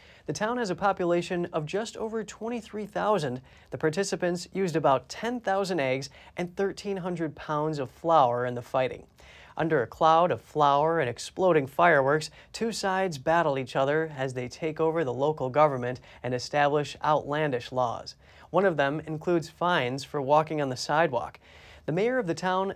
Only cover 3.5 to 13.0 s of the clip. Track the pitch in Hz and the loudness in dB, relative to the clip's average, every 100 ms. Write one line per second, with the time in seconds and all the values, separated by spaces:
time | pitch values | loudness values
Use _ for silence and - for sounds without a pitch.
3.5 | - - 135 156 175 196 190 180 180 - | -20 -14 -2 -2 0 -2 -2 -2 -2 -4
4.5 | 185 185 156 147 131 - - 226 247 196 | -4 -2 2 2 2 0 -8 -6 -4 -2
5.5 | 196 190 170 131 135 139 - - - 175 | -2 0 0 0 -2 -6 -16 -12 -8 -6
6.5 | 190 196 - 202 196 180 170 156 - - | -4 -4 -4 -6 -6 -6 -4 -6 -6 -4
7.5 | 151 156 147 127 - 165 160 123 120 123 | -2 -2 -4 -6 -4 4 6 6 4 -2
8.5 | 123 117 131 127 - - - - - - | -4 -2 -2 -2 -4 -16 -20 -20 -20 -12
9.5 | - 160 151 110 - 165 160 175 - - | -4 0 2 0 2 4 6 4 0 -4
10.5 | 151 143 143 156 165 123 - - - 185 | 2 4 4 2 2 -2 -4 -8 2 4
11.5 | 156 135 - 175 147 135 156 156 - - | 4 2 4 6 6 4 2 -2 -12 -18
12.5 | - 226 190 196 185 | -6 -4 -2 -2 0